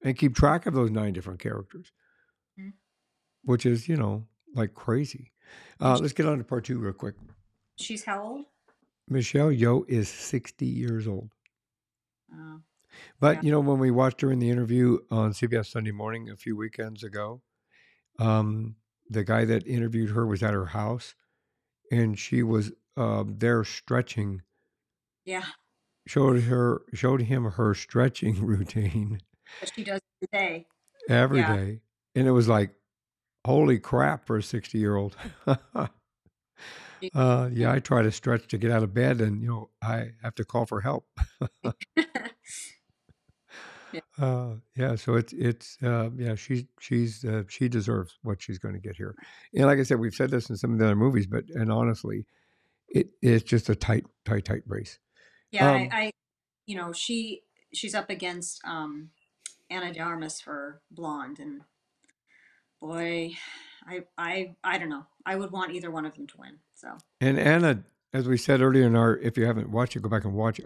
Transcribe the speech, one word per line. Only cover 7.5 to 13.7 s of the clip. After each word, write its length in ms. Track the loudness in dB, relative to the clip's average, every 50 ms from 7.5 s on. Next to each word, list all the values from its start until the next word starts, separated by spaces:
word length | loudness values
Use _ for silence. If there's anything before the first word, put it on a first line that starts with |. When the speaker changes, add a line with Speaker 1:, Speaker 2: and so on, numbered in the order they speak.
| _ _ _ _ _ -14
Speaker 2:
She's 260 | -12 -10 -10 -10 -8
how 180 | -6 -6 -6 -6
old? 220 | -8 -10 -12 -14 -16 _ _ _ _ _ _ _ _ _ _ _ -4
Speaker 1:
Michelle 420 | -2 -2 -2 0 2 2 4 4
Yeoh 360 | 4 4 4 4 4 4 2 0
is 220 | 0 0 0 -2
sixty 560 | -4 -10 -10 -6 -6 -6 -6 -6 -10 -6 -6
years 420 | -4 -4 -4 -4 -4 -4 -4 -4 -4
old. 220 | -6 -6 -8 -14 -20 _ _ _ _ _ _ _ _ _ _ _ _ _ _ _ _ _ _ _ -20
Speaker 2:
Oh. 280 | -20 -18 -18 -18 -20 -20 _ _ _ _ _ -20 -20 -20 -20 _ _
Speaker 1:
But, 160 | 2 2 2 4
Speaker 2:
Yeah. 40 | 2
Speaker 1:
you 80 | 2
know, 80 | 2 2
when 180 | 2 2